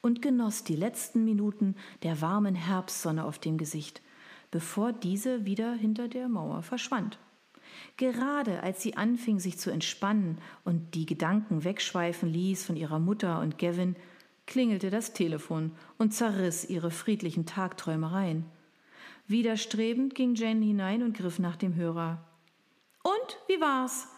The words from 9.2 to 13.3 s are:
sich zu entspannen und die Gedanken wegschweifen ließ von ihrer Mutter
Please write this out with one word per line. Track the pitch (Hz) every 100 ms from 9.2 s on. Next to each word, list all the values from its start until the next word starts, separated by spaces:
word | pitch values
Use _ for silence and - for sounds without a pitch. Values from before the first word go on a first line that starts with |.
| - 202
sich | 180 -
zu | 185
entspannen | 160 - - 202 214 180 160 - -
und | - 170 165
die | 165
Gedanken | 160 156 165 208 214 160
wegschweifen | 170 196 - 185 170 170 170
ließ | 160 185 190
von | -
ihrer | 160 156 156
Mutter | 170 214 190